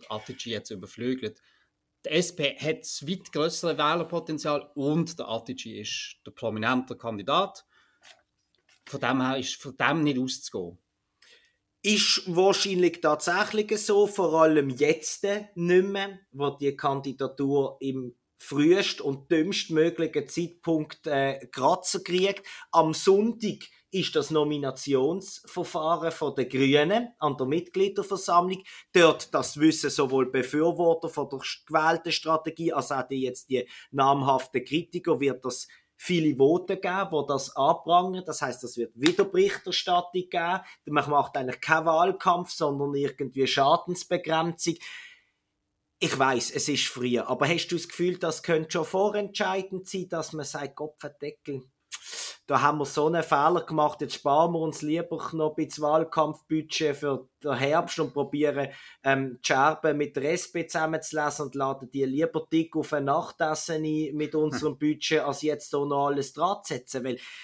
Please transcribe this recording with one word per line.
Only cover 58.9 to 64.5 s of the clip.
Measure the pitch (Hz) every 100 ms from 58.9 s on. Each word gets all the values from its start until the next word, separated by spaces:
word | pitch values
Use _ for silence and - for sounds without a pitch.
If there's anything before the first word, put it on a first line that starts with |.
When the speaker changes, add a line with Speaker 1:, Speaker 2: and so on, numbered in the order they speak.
| -
Speaker 2:
ähm, | 135 135 135 120
die | -
Scherben | 135 147 156 160 147
mit | 147 139
der | 143
S | 170 -
P | 175 165
zusammenzulassen | 170 160 156 - 156 147 143 143
und | 139
laden | 135 131 127
die | 139 135
lieber | 135 160 156 -
dick | 160 160 156
auf | 151
ein | 147 139
Nachtessen | 156 165 - 156 156 - 156
ein | 156 156 151 151
mit | 151 156
unserem | 156